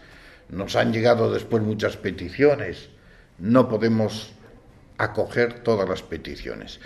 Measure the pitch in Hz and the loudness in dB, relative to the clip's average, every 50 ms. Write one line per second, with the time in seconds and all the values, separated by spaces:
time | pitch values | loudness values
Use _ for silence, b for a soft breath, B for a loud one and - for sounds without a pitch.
0 | B B B B B B B B B - - 90 98 - - 117 120 120 113 117 | B B B B B B B B B -12 -10 -8 -6 0 0 2 2 2 2 4
1 | 110 120 120 110 113 107 107 107 - - 117 110 107 107 107 107 107 101 - - | 4 4 4 4 4 2 0 -2 -2 0 0 0 0 0 0 0 -2 -4 -4 -4
2 | - 101 87 85 90 85 - 127 139 147 143 117 104 90 85 - - - b b | -6 -6 -6 -6 -8 -8 0 4 4 4 4 2 -2 -6 -10 -12 -16 -20 b b
3 | b b b b b b b - 87 107 120 131 120 117 113 104 113 113 110 110 | b b b b b b b -6 0 4 6 6 6 4 2 0 2 2 2 2
4 | 107 101 - - - - - - - - - - - - - - - - - - | 2 0 -2 -6 -12 -14 -18 -20 -20 -20 -20 -20 -20 -20 -20 -20 -20 -12 -4 -2
5 | 107 107 - 110 95 - - 123 120 120 120 - - 117 113 101 95 90 90 - | -2 -2 0 -2 -4 -2 0 0 0 0 -2 -2 0 0 0 2 0 -2 -2 -4
6 | - - 85 76 - - 69 - - 62 57 53 52 - - B B | -6 -10 -12 -10 -10 -12 -12 -10 -10 -10 -12 -12 -14 -16 -18 B B